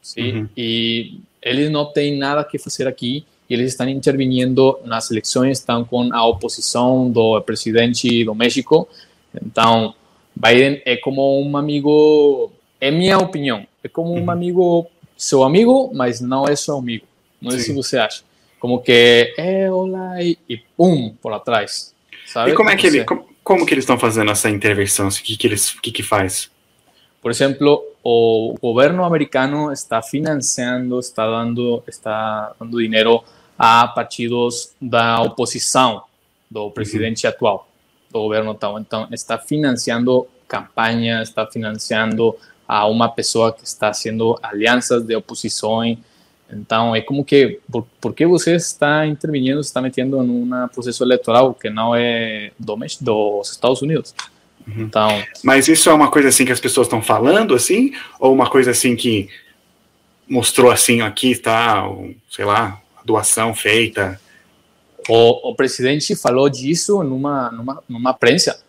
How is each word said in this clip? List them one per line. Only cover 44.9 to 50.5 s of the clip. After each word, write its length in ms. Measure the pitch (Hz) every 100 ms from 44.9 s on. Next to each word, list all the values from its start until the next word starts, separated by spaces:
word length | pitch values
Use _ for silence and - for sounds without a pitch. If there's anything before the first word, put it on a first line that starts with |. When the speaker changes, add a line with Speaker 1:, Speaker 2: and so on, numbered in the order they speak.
| 120
Speaker 1:
de 100 | 113
oposição. 680 | 113 - 117 107 - 107 110 117 117 - _ _ _ _
Então, 420 | 104 101 113 117
é 60 | 113
como 240 | - 139
que, 360 | 135 143 135 196 _
por, 160 | 117 - _
por 140 | 120
que 120 | 113 160
você 280 | 175 170
está 520 | 170 165 - 147 151 156
interviniendo, 540 | 147 160 147 127 143
está 200 | 143 -
metiendo 400 | 127 127 127 135
en 60 | 123
un 400 | 123 120